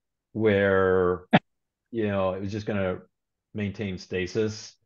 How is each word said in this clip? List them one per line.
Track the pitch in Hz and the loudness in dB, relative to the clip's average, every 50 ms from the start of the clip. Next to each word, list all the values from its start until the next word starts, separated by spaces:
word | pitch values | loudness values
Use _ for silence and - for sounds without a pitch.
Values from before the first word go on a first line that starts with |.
| _ _ _ _ _ _ - | _ _ _ _ _ _ -6
where, | 110 110 110 101 98 101 98 98 95 95 92 92 92 90 90 92 90 - - | 0 2 4 4 4 4 4 4 4 4 4 4 4 4 2 0 -2 0 2
<laughs> | - - - _ _ _ _ _ _ _ _ _ | 2 2 2 _ _ _ _ _ _ _ _ _
you | - 113 107 104 | -6 -4 -4 -2
know, | 101 98 95 95 92 | -2 -2 -2 -2 -2
it | 95 | -4
was | 101 98 | -6 -8
just | 104 107 98 | -8 -8 -6
gonna | 113 110 101 95 92 90 90 - _ _ _ _ _ _ _ _ _ - | -4 -4 -2 -2 -2 -4 -6 -10 _ _ _ _ _ _ _ _ _ -10
maintain | 107 104 98 95 - 110 98 92 87 | -6 -6 -6 -6 -6 -8 -8 -8 -10
stasis. | - - 95 92 92 87 - 117 110 107 107 - - - - _ _ | -10 -6 -4 -4 -4 -2 -2 -2 -2 -2 -2 -6 -12 -18 -20 _ _